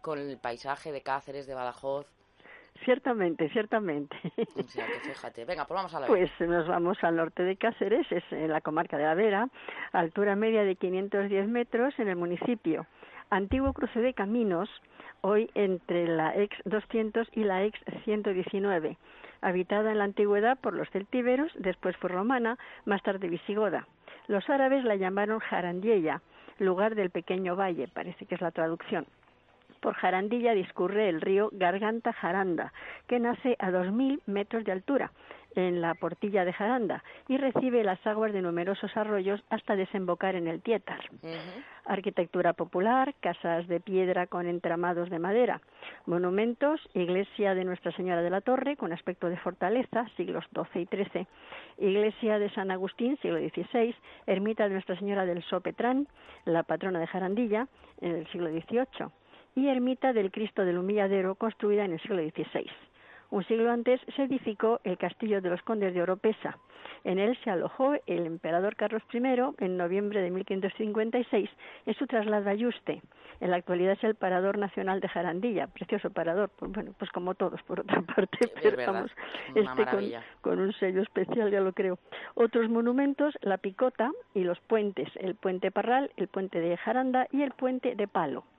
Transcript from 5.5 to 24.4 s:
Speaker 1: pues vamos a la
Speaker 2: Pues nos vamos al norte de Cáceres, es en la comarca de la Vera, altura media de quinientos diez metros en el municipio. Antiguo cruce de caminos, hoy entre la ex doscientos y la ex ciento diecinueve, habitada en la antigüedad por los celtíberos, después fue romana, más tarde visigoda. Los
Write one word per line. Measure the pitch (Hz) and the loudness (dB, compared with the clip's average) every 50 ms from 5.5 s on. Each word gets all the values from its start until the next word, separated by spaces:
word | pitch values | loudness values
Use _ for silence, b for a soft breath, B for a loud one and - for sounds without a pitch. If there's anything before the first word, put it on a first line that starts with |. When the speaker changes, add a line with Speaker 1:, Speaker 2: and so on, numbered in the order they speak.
| 180 156 143 | -4 -4 -4
Speaker 1:
pues | - 160 | -4 -4
vamos | 190 190 170 160 | -4 -4 -4 -6
a | 156 | -4
la | 131 | 2
Speaker 2:
Pues | - 233 185 180 156 - - | 4 4 4 4 0 0 -2
nos | 175 170 170 175 160 | 0 2 2 2 2
vamos | 170 180 175 170 175 208 - | 2 0 2 2 0 0 2
al | - 170 165 | 2 2 2
norte | 165 165 160 _ - | 2 0 -2 _ -2
de | 180 185 190 | 0 0 0
Cáceres, | _ - 226 226 - 208 196 220 302 285 - | _ -2 -2 0 0 0 2 2 2 2 0
es | - 175 - - | -2 -4 -4 -4
en | 170 143 156 160 | -6 -4 -2 0
la | 156 156 | -2 -2
comarca | _ 160 156 160 175 - - | _ -2 -2 -2 -2 -2 -2
de | 143 147 | 0 2
la | 156 160 | 2 4
Vera, | 175 220 220 196 196 233 262 B B B B B B B B - | 4 4 2 2 2 0 -2 B B B B B B B B 0
altura | 185 170 165 _ 202 202 208 196 | 0 0 2 _ 0 2 2 2
media | 202 220 226 226 214 208 | 2 2 4 4 4 4
de | 196 180 | 2 2
quinientos | - - 180 185 185 196 202 - 202 196 | 0 0 0 0 -2 -2 0 0 0 0
diez | 202 202 196 196 | 2 2 0 2
metros | 214 233 240 240 _ - 226 247 285 - | 2 0 0 -2 _ 0 0 0 0 0
en | - 226 | 0 -2
el | 202 180 | 0 0
municipio. | 175 175 175 175 170 - - 240 220 - 165 156 - 170 B B B B B B B B B | 0 0 -2 -2 -2 0 -2 -2 0 0 -2 -2 -2 -4 B B B B B B B B B
Antiguo | 208 190 202 196 - 262 269 269 262 | 0 0 2 2 0 2 2 0 0
cruce | - 269 226 - 233 | 0 -4 -2 0 0
de | 226 262 247 | 0 2 0
caminos, | - 196 196 220 247 226 202 175 165 196 - - - B B B B B B B B | 0 -2 0 2 2 2 2 2 0 0 -4 -8 -20 B B B B B B B B
hoy | - 190 208 208 226 - - | 0 4 4 4 2 2 0
entre | - 208 190 185 170 - - 175 175 170 | 0 2 2 2 -2 -2 0 0 2 2
la | 165 165 160 156 160 - | 2 2 2 0 2 2
ex | 202 208 208 - - - | 2 0 0 -2 -10 -4
doscientos | 202 214 214 - - - 226 220 214 - 233 226 - - | -2 -2 -2 -2 0 -2 0 0 0 0 -2 -2 -2 -2
y | 220 214 | 0 0
la | 202 185 185 196 | 2 2 2 0
ex | 214 - - - - - - - | 0 -2 -6 -10 -10 -10 -6 -2
ciento | 226 214 214 202 214 190 | -2 -2 0 0 0 0
diecinueve, | 180 180 - - 196 196 202 190 165 156 - 170 B B B B B B B B B | 0 -2 -2 -2 0 0 2 2 0 0 -2 -6 B B B B B B B B B
habitada | - 190 180 185 180 - 202 208 214 220 | -2 0 0 0 0 2 2 2 2 2
en | 214 214 | 2 2
la | 202 | 0
antigüedad | 202 196 - 208 202 202 202 214 233 262 - | 0 2 2 4 4 4 4 4 4 2 2
por | - 233 180 | -2 -4 -2
los | - 156 - | -2 -6 -4
celtíberos, | - 190 196 _ - 254 240 247 247 262 302 330 - | -4 -6 -6 _ -2 0 2 2 2 2 0 -2 -4
después | - - 190 175 - - 185 175 | -4 -4 -4 -4 0 -2 -4 -4
fue | - - 175 | -2 -4 -4
romana, | 180 180 196 233 269 247 233 220 240 B B B B B B | -2 0 0 2 2 2 0 -2 -2 B B B B B B
más | 214 202 190 - | -2 -2 0 0
tarde | 220 196 190 196 170 | -2 -2 -2 -2 -4
visigoda. | 170 175 - - 202 214 214 196 156 139 - - _ _ B B B B B | -4 -4 -4 -4 0 0 0 0 0 -4 -6 -10 _ _ B B B B B
Los | - 208 196 | -2 0 0